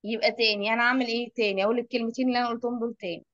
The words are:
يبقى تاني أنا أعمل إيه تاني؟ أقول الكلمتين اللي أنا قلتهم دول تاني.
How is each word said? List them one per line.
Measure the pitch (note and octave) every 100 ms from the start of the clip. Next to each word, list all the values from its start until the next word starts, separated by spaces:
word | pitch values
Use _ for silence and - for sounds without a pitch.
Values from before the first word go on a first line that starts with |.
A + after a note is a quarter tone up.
يبقى | G3+ A3 A#3+
تاني | A3+ A3+ G#3 G#3
أنا | A3+
أعمل | A#3+ C4 A#3+
إيه | A#3 A#3+
تاني؟ | - G#3 F#3+
أقول | G3+ B3
الكلمتين | A#3+ B3 A#3 A#3 B3+
اللي | B3
أنا | A#3+
قلتهم | A#3 A#3+ A#3+
دول | A#3
تاني. | A#3 F#3 D#3+ -